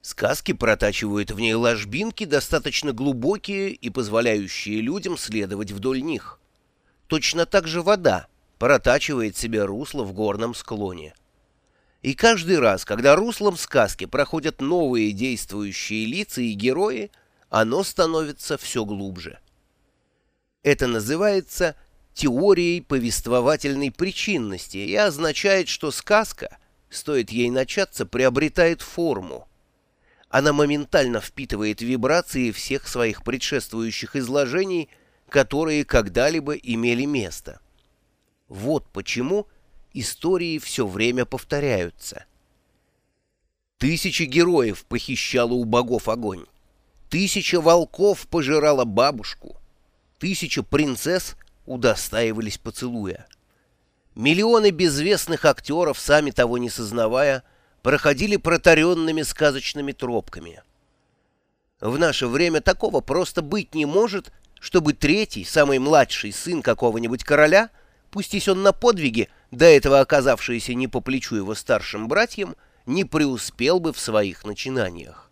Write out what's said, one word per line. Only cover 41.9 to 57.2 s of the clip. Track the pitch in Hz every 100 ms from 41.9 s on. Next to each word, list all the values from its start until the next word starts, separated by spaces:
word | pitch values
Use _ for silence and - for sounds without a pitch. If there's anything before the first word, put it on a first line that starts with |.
| - - - - _ _ _ _ _ _ _ _ _ _ _ _ _ _ _
Тысячи | 135 165 190 -
героев | 156 139 170 170 117 95 -
похищала | 117 - 127 - 127 120
у | 123 117
богов | 120 123 120 -
огонь. | 117 110 92 - _ _ _ _ _ -
Тысяча | 160 196 202 - 180
волков | 160 170 160 - 202 190 -
пожирала | 170 135 151 151 139 120
бабушку. | 101 135 135 - - - - - _ _ _ _ _
Тысяча | 170 185 165 -
принцесс | 110 147 151 123 147 180 - - - _ -
удостаивались | 127 120 104 - 110 113 110 107 -
поцелуя. | 117 - 123 120 98 85 - _ _ _ _ _ _ _ _ -
Миллионы | 127 170 220 233 208
безвестных | 160 175 139 165 196 - 165
актёров, | 156 131 - 156 165 131
сами | - 147 147
того | - 120 120
не | 120
сознавая, | 107 110 120 110 127